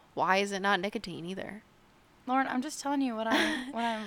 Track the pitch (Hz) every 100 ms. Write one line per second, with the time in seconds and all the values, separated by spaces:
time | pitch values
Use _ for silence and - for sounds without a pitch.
0 | - - 160 190 202 202 202 196 196 214
1 | 190 147 170 190 - 208 - - - -
2 | - - - 262 262 254 302 - 277 285
3 | 262 220 220 294 320 302 247 226 233 220